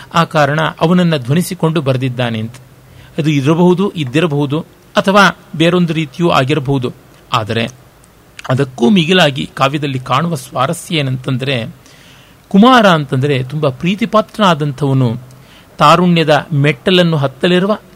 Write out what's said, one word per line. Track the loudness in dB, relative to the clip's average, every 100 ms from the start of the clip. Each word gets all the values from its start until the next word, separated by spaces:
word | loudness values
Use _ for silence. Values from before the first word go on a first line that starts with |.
| -6
ಆ | -2
ಕಾರಣ | 0 0 0 0 -4 -2
ಅವನನ್ನ | 0 2 2 -2
ಧ್ವನಿಸಿಕೊಂಡು | -2 -2 -2 -4 -2 -2
ಬರೆದಿದ್ದಾನೆ | -2 -2 -2 -4 -4 -4
ಅಂತ. | -8 -12 -20 -20 -20 -20 -16 -4
ಅದು | -2
ಇರಬಹುದು, | 0 0 2 2 2 -2 -4
ಇದ್ದಿರಬಹುದು, | -4 -2 -2 -2 -2 -4 -8 -18 _ -4
ಅಥವಾ | 2 4 4 2 -12 -2
ಬೇರೊಂದು | 0 2 0
ರೀತಿಯೂ | -2 -6 -2 0
ಆಗಿರಬಹುದು. | 0 0 -2 -2 -4 -4 -10 -20 -20 -6
ಆದರೆ | -6 -4 -4 -4 -8 -20 _ _ _ _ -20 -4
ಅದಕ್ಕೂ | -2 -2 0 2
ಮಿಗಿಲಾಗಿ | 2 2 2 2 0 -8
ಕಾವ್ಯದಲ್ಲಿ | -2 -2 -2 -6 -6
ಕಾಣುವ | -2 -2 -2 -6
ಸ್ವಾರಸ್ಯ | -8 -4 -4 -4 -6 -4
ಏನಂತಂದ್ರೆ, | -2 -4 -4 -4 -4 -4 -6 -14 -20 -20 -20 -20 -20 -20 _
ಕುಮಾರ | 4 6 6 4
ಅಂತಂದ್ರೆ | 2 0 -2 0 -2
ತುಂಬಾ | -4 -4 -4
ಪ್ರೀತಿಪಾತ್ರನಾದಂಥವನು, | -2 -4 -2 0 0 -2 0 0 0 -2 -4 -2 0 0 -2 -10 -20 -20 -20 -20 0
ತಾರುಣ್ಯದ | 4 4 4 2 4 2 2
ಮೆಟ್ಟಲನ್ನು | 0 0 0 0 2 2 0
ಹತ್ತಲಿರುವ, | -2 -2 0 0 0 -4 -6